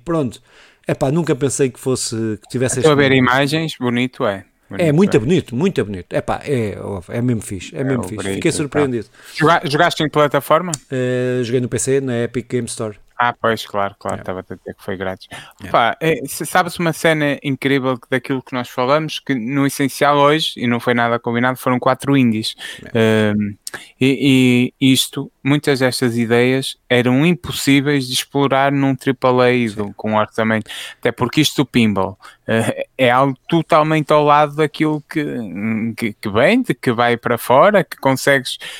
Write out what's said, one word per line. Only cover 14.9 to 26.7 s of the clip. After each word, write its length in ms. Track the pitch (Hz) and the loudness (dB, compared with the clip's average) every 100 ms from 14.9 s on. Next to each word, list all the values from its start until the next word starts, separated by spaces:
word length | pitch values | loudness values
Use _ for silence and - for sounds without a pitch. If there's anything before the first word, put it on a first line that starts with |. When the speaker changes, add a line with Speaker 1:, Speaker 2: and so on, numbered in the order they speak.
| 92 | -6
Speaker 2:
grátis. 300 | 92 95 - - - _ | -6 -8 -14 -20 -20 _
Speaker 1:
É. 40 | 95 | -2
Speaker 2:
Opa, 280 | 139 117 - | 2 2 0
é, 160 | 160 143 131 | -2 -2 -6
se-, 180 | - | -8
sabes 340 | 160 185 175 - | -2 0 0 -2
uma 140 | 165 | -4
cena 460 | 151 170 156 147 135 | 0 0 2 0 -2
incrível 540 | 147 131 - 139 127 127 - | -4 -4 0 0 0 -4 -4
daquilo 320 | 127 - 131 | -4 -2 -6
que 100 | - | -4
nós 160 | 127 120 | -8 -8
falamos? 520 | - 127 151 156 - | -4 0 2 0 -8
Que 140 | - | -4
no 320 | 135 110 139 139 | -4 -2 -2 -2
essencial 520 | - 139 - 143 143 | 0 -4 2 2 4
hoje, 340 | 143 156 - - | 4 2 -2 -4
e 100 | 120 | -2
não 120 | 117 | -2
foi 120 | 123 | 0
nada 240 | 120 120 117 | 0 0 -2
combinado, 380 | 120 117 123 131 | -2 0 -2 -2
foram 200 | 135 123 | -2 0
quatro 360 | 131 131 - | 0 -2 0
indies. 400 | 139 123 107 110 - - - - | 2 4 0 -4 -10 -16 -16 -4
Speaker 1:
É. 380 | 117 110 110 107 | 2 4 4 2
Speaker 2:
Ehm, 220 | 104 104 104 - - - _ | 0 -4 -6 -14 -16 -18 _
e, 760 | 131 131 139 131 127 123 123 - | 0 2 2 4 4 2 0 0
e 120 | 135 | 2
isto, 380 | 131 - - 143 _ | 2 0 -8 -12 _
muitas 360 | 135 147 151 131 | -2 0 0 2
destas 400 | 131 - 127 117 | 0 0 -2 0
ideias 580 | 113 120 123 131 135 | 2 4 4 0 -4